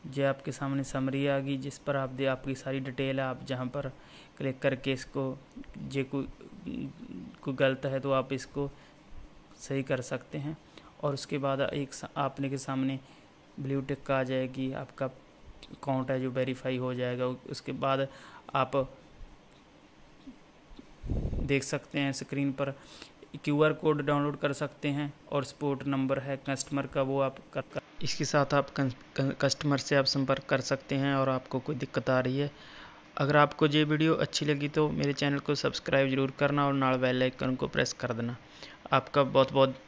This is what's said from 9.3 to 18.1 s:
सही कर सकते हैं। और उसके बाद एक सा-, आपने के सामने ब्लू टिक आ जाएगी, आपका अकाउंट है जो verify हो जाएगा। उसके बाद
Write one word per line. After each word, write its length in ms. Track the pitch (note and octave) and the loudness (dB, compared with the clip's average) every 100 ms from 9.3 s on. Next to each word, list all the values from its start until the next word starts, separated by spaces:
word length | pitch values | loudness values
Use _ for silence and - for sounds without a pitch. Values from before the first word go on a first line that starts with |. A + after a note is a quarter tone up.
| - - - | -20 -20 -14
सही 240 | - C#3 | -4 -4
कर 180 | C3 C3 | 0 -2
सकते 360 | B2 B2 - D#3 | -2 -6 -6 -6
हैं। 200 | C#3+ D#3 - - - - | -6 -8 -14 -20 -20 -4
और 100 | D3+ | -4
उसके 240 | C#3 - D3 | -2 -4 -2
बाद 240 | C#3 C3+ | -2 0
एक 300 | C#3 C#3+ C#3 | 0 0 -4
सा-, 160 | - - - | -6 -8 -4
आपने 320 | C#3 C#3 C#3 | -4 -2 -4
के 80 | C#3 | -4
सामने 420 | C3+ C3+ C3+ C3+ - - - - - - | -4 0 0 -2 -10 -20 -20 -20 -18 -8
ब्लू 220 | C3+ C#3 | -2 -2
टिक 300 | C3+ C#3 - | -2 -6 0
आ 100 | C3+ | 0
जाएगी, 480 | C3 C3 C3 C3+ C3 | 2 0 -2 -4 -4
आपका 320 | C3+ C3+ - | -4 -10 -6
अकाउंट 1040 | C3 - - - - - - - C#3+ C3 B2+ | -6 -6 -20 -20 -20 -20 -18 -8 -2 0 0
है 80 | C3 | 0
जो 100 | C3 | 0
verify 460 | B2+ B2+ B2+ C3 B2+ | 0 -2 -2 -2 -2
हो 160 | B2+ | -2
जाएगा। 320 | B2 B2 B2 | -2 -2 0
उसके 460 | B2+ B2 - C3+ - | -2 -2 -8 -8 -6
बाद 340 | C3+ C#3 C3+ C3+ | -2 0 2 0